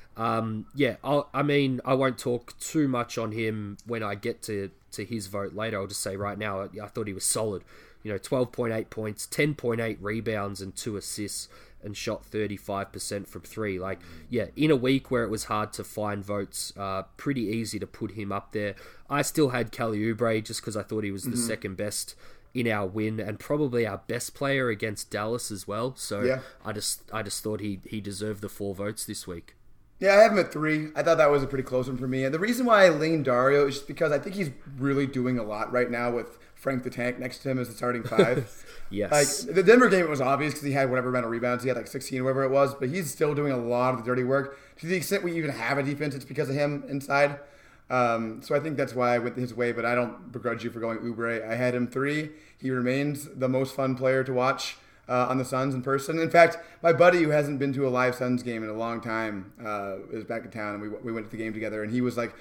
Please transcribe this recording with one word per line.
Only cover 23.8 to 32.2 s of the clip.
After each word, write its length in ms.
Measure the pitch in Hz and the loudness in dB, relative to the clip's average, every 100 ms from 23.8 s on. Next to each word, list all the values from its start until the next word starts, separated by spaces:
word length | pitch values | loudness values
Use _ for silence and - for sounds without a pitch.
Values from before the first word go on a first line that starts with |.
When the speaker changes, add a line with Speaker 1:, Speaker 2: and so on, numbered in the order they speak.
| 110 | 0
Speaker 1:
our 160 | 98 - | -2 -6
best 280 | 117 - | -6 -6
player 340 | - 139 139 127 | -4 -2 0 0
against 420 | 107 110 101 - | 0 -4 -4 -6
Dallas 400 | 104 107 117 - | -4 -2 -4 -4
as 160 | 101 - | -8 -6
well. 280 | 101 123 131 | -4 -4 -6
So 240 | - 101 | -6 -2
Speaker 2:
Yeah. 160 | 120 131 - - | 0 -2 -6 -12
Speaker 1:
I 100 | - | -10
just, 260 | 107 - - - | -6 -6 -6 -6
I 120 | 107 | -8
just 200 | 101 - | -6 -6
thought 180 | 110 104 | -4 -4
he, 200 | 104 98 - | -4 -6 -8
he 160 | 110 | -8
deserved 400 | 101 95 107 101 | -8 -6 -6 -6
the 80 | 98 | -8
four 240 | - 101 | -8 -6
votes 320 | 95 101 110 - | -4 -6 -6 -8
this 200 | 104 - | -8 -10
week. 280 | 87 - - - - - - | -12 -14 -20 -20 -20 -20 0
Speaker 2:
Yeah, 180 | 190 202 | 6 10
I 60 | |
have 100 | 220 | 8
him 60 | 208 | 8
at 120 | 170 | 2
three. 360 | 156 156 156 156 | 0 0 0 -2
I 80 | 147 | 0
thought 140 | 151 160 | 4 6
that 120 | 151 | 8
was 120 | 143 | 6
a 40 | 135 | 4
pretty 160 | 135 | -2
close 220 | 131 127 127 | -2 -2 -2
one 80 | 131 | -4
for 120 | 131 | -2
me. 160 | 131 | 0